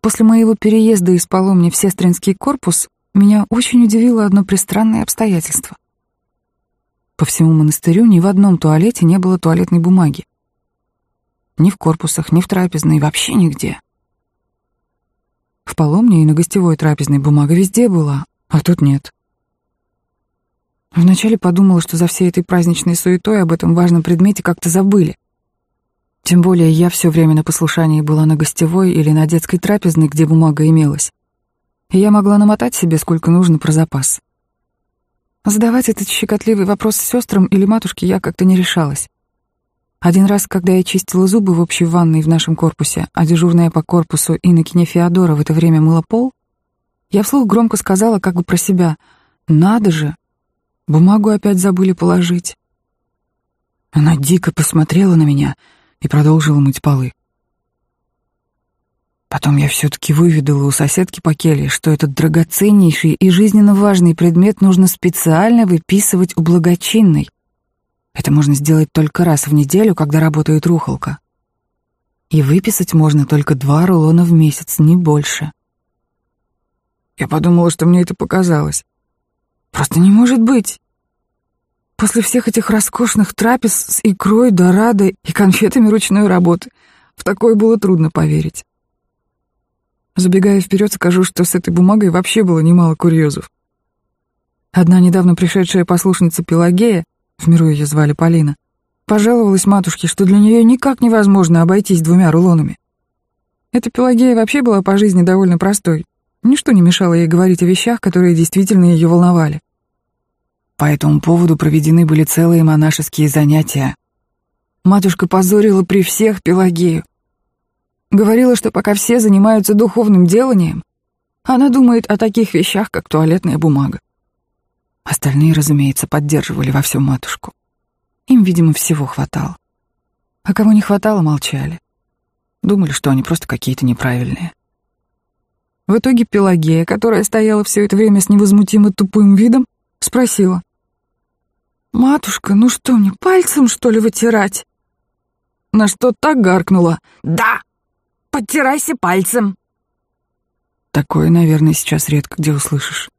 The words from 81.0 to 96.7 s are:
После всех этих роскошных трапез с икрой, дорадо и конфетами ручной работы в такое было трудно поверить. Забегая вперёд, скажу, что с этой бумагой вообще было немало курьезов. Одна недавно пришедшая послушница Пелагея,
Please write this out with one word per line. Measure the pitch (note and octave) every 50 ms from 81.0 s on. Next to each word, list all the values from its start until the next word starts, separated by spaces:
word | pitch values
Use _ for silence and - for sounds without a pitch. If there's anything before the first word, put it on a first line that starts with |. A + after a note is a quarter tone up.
| _ _ _ _ _ _ _ _ _ _ _ _ _ _ _ _ _ _ _ _ G#3+
После | G#3+ - A#3
всех | G#3 - - B3 A#3 -
этих | G#3+ A#3 G#3+ -
роскошных | G#3+ G#3+ G#3 - - - A#3+ A3+ - - G#3 - -
трапез | - G3 A3+ B3 B3+ - A3+ -
с | - - - - - -
икрой, | A3 F#3+ - - F#3+ G#3+ A3 B3 B3+
дорадо | G3+ F3 F3+ F3+ F3+ G3 G#3+ A#3 A#3+ G3 G3+
и | F#3+ - _ _ - E3
конфетами | - G3+ F#3+ F#3 - G#3+ - - C4+ A#3
ручной | G#3+ G#3 A3 - - F#3+ G3+ G#3
работы | G3+ F#3 F3+ F3+ F3 F3 E3+ - - _ _ _ _ _ _ _ _ _
в | _ -
такое | - G3 - - A#3 A3+
было | G#3 G#3+ A3+ A3+ G#3+
трудно | - F#3+ F#3 E3 D#3+ D#3
поверить. | - - D#3 D#3 D3+ D#3 D#3 D#3 - - - _ _ _ _ _ _ _ _ _ _ _ _ _ _ _ _ _ _ _ _ _ _ _ _ _ _ _ _ _ _
Забегая | - F3+ F#3 F3+ F#3+ F#3 G#3 G3+ G3+
вперёд, | F3+ - - F#3+ G#3 G#3 -
скажу, | - - F3 F3 F3+ F#3
что | F3 - - F3+
с | F3 -
этой | F#3 F3 - E3+
бумагой | E3+ F3+ F#3 G#3 G#3+ G#3 F#3
вообще | E3 F3+ F#3 - - A3+ G#3+
было | F3+ E3+ D#3+
немало | D#3 E3 F3 F3 E3+ E3 D#3+
курьезов. | - - F3 E3 D#3+ D#3 D3 C#3+ - - - _ _ _ _ _ _ _ _ _ _ _ _ _ _ _ _ _ _ _ _ _ _ _ _ _
Одна | F3+ F3+ E3 F3+ F#3
недавно | F3+ F3+ E3+ F#3+ F3+ F3+ F3
пришедшая | E3+ F3+ F3 - G3 F#3 E3+ - F#3+ F3
послушница | - F3 F3 - G3 F#3 - F3+ E3+ E3 - E3+
Пелагея, | - E3 E3 E3+ F3